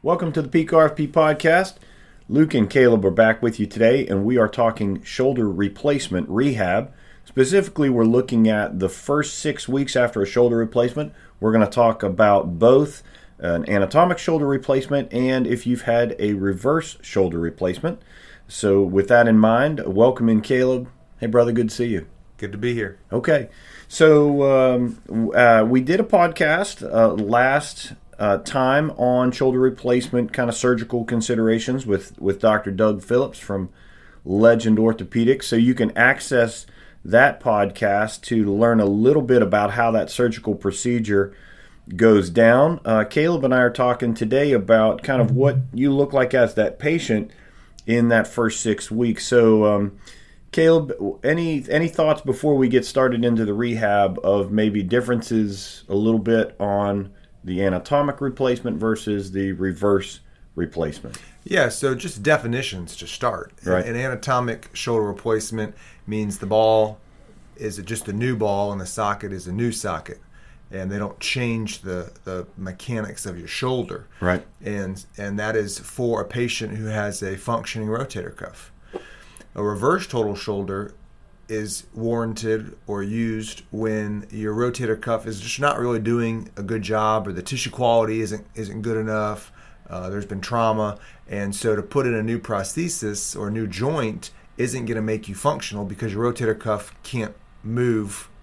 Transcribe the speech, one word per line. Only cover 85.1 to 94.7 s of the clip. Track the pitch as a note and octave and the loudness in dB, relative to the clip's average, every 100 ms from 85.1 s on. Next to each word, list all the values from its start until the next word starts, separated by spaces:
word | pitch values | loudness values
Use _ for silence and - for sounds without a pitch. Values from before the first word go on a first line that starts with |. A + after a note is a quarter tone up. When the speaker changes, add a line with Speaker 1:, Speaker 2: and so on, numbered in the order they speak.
| A2+ A2+ | -4 -6
Speaker 2:
is | G2+ | -12
just | G#2+ - | -10 -2
not | C#3+ - | -2 0
really | A#2+ A#2 | -2 -2
doing | A2 A#2+ A#2 A2+ - - | -2 -2 -2 -6 -10 -12
a | |
good | G2+ A2+ | -8 -6
job | F#2+ G#2+ G#2+ A2 G2 | -4 -2 0 0 -2
or | |
the | F2 | -10
tissue | F2+ B2+ A#2 | -8 -8 -8
quality | - B2 A#2 A2 A2 | -2 2 2 2 -2
isn't, | G#2+ G#2 - | -4 -8 -12
isn't | - G#2 G2+ | -14 -12 -8
good | A2 A2 | -6 -4
enough. | A2 G#2+ G#2 G#2+ - - - - - | -4 -4 -4 -8 -14 -20 -20 -20 -16
Uh, | F2 F#2 | -12 -8
there's | G2+ G2 | -10 -8
been | G2 | -10
trauma. | F2+ A#2 A2+ A2 G#2+ G2+ - - - | -6 -2 0 0 -4 -6 -18 -20 -12
And | G#2 G2+ G2+ | -8 -8 -4
so | A#2 | -2
to | G#2 | -2
put | G#2 C#3+ B2+ | -2 -2 -2
in | |
a | A2+ | -2
new | A2 A#2 | -4 -6
prosthesis | - G#2+ F#2+ - E3+ - G#2+ G2+ - | -4 -6 -6 -6 -6 -6 -8 -8 -10
or | G2+ G2+ | -8 -6
a | |
new | A2 A2 | -6 -6
joint | F#2 B2+ D#3 A2+ G#2+ - - - - | -4 -4 -2 -4 -6 -14 -20 -20 -6
isn't | A#2+ | -6